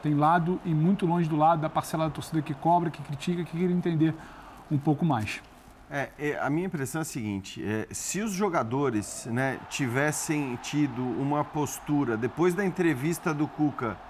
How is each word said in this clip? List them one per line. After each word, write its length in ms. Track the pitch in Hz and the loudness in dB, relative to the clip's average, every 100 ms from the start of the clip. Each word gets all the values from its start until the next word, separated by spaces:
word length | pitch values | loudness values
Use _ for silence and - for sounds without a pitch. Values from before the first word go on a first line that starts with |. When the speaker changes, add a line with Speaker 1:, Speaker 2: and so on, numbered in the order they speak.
Speaker 1:
Tem 100 | 151 | 2
lado 460 | 147 147 175 165 185 180 | 4 6 4 4 0 0
e 80 | |
muito 320 | 156 160 196 180 | 2 4 4 2
longe 240 | 170 165 | 2 2
do 80 | 156 | 4
lado 240 | 156 165 | 4 4
da 80 | 151 | 2
parcela 340 | 160 - 165 | -2 -2 -2
da 80 | 160 | -2
torcida 300 | 143 - 160 | -4 -4 -2
que 120 | 139 | -2
cobra, 380 | 147 165 175 170 | -2 4 4 4
que 100 | - | -4
critica, 440 | 139 143 - 175 170 | -10 -6 -4 -4 -4
que 120 | 165 | 0
queria 160 | 180 | 2
entender 400 | 180 175 160 160 156 - - - - - | 2 2 4 2 2 -10 -18 -20 -20 -2
um 80 | 147 | 0
pouco 280 | 160 143 170 | 2 2 2
mais. 360 | 123 104 - - - - - - | 0 -2 -8 -12 -20 -20 -20 -10
Speaker 2:
É, 200 | 143 - - | -6 -6 -4
é, 200 | 147 135 | -4 -2
a 80 | 127 | 0
minha 180 | 151 185 | 0 -2
impressão 320 | 180 131 160 | -4 -4 -4
é 40 | |
a 20 | 160 | -6
seguinte: 580 | 139 107 98 95 - 98 | -4 -4 -4 -6 -8 -4
é, 220 | 110 - | -4 -4
se 280 | 95 - 175 | -8 -6 -4
os 140 | 220 | -4
jogadores, 920 | 185 208 165 117 131 143 110 98 - - | 0 2 2 0 0 2 0 -2 -10 -4
né, 260 | 117 135 123 - | 0 0 -2 -8
tivessem 920 | - 135 123 147 147 - 151 139 120 | -2 0 2 0 0 -2 -2 -2 -6
tido 400 | - 143 143 120 | -4 0 0 0
uma 440 | 127 98 139 147 143 | -4 -2 0 0 -2
postura 720 | 156 135 - - 147 131 110 | -2 -4 -6 -2 0 2 0
depois 360 | 120 - 180 | -2 2 2
da 120 | 175 196 | 4 -2
entrevista 680 | - 170 135 147 165 180 | 2 2 2 0 -2 -2
do 140 | 147 151 | -2 -4
Cuca 500 | - 151 - 117 95 | 0 0 0 -4 -6